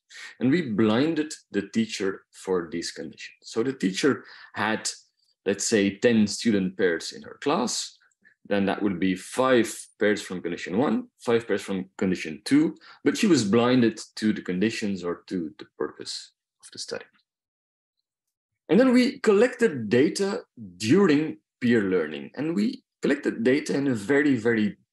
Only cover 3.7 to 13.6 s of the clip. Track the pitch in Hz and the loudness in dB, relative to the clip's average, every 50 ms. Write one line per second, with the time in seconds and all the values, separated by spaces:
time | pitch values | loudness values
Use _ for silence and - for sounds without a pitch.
3.7 | 131 - - 190 185 - - 143 123 - - - - - - - - 113 104 107 | -4 -4 -4 -4 -2 0 0 0 0 0 -4 -12 -20 -20 -20 -14 -8 -4 -4 -2
4.7 | 110 98 - - - - - _ _ _ _ _ _ _ _ 95 101 101 - - | -2 -4 -4 -8 -10 -10 -14 _ _ _ _ _ _ _ _ -4 -4 -2 -2 0
5.7 | 117 104 98 101 98 - - 123 117 110 104 101 - - - 120 104 98 92 90 | 2 2 2 2 0 2 2 2 4 4 2 2 0 -2 0 0 2 2 0 -2
6.7 | - - 101 90 82 80 - - - - - - - - - 139 156 - - 220 | -2 0 0 0 0 -2 -4 -8 -14 -14 -16 -18 -18 -8 -4 -2 -2 -2 -2 -4
7.7 | - - - - - _ _ _ _ _ _ _ _ _ - - 101 101 98 95 | -4 -6 -8 -10 -12 _ _ _ _ _ _ _ _ _ -8 -4 -2 0 0 0
8.7 | - - 98 104 92 82 92 95 92 92 - - - - 127 131 127 120 107 110 | 0 0 -2 -2 -2 0 -2 -2 -2 -2 -6 -6 -4 0 2 4 4 4 2 2
9.7 | - - - - _ _ 104 104 104 101 - - 95 90 - 85 85 82 - - | -4 -10 -16 -20 _ _ 0 0 0 -2 -4 -8 -10 -10 -8 -8 -8 -8 -8 -4
10.7 | 87 107 139 160 214 - - - _ _ - 127 117 117 - - 98 98 - - | -2 0 0 0 0 -2 -4 -8 _ _ -2 0 0 0 0 -2 -4 -4 -4 -4
11.7 | 98 92 92 - _ - 104 95 90 - - 80 78 - - - 135 147 160 175 | -6 -6 -6 -8 _ -4 -2 -2 -2 -2 -4 -8 -12 -12 -2 2 2 4 4 2
12.7 | - - - - - - - - - - - 208 165 127 110 98 104 117 | -2 -6 -14 -20 -20 -4 -2 -2 0 2 2 2 4 2 2 2 2 4